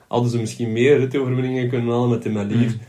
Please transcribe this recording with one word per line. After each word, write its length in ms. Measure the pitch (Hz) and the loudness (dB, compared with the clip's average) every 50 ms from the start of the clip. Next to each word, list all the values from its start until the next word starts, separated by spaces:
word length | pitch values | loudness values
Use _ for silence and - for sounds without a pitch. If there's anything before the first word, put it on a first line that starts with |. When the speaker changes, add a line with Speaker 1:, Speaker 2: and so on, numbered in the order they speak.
| _ _ | _ _
Speaker 1:
hadden 220 | - 120 120 120 | -2 0 0 0
ze 80 | 113 120 | 0 -2
misschien 320 | 110 107 - - 120 110 110 | -4 -4 -6 -6 -4 -4 0
meer 260 | 113 120 139 147 127 | 2 4 6 6 4
ritoverwinningen 720 | 127 131 131 139 135 127 123 127 127 127 127 127 123 120 | 4 0 0 -2 -2 0 -2 -2 -2 -2 -2 -2 -2 -2
kunnen 200 | 127 120 120 120 | -2 -2 -2 0
halen 180 | 120 120 123 120 | 0 2 2 2
met 140 | 117 110 - | 0 0 -2
de 80 | 107 | -4
Merlier 280 | 107 104 101 101 107 117 120 113 | -4 -2 -2 0 0 0 0 0
Speaker 2:
Hmm. 100 | 110 - - | -2 -6 -8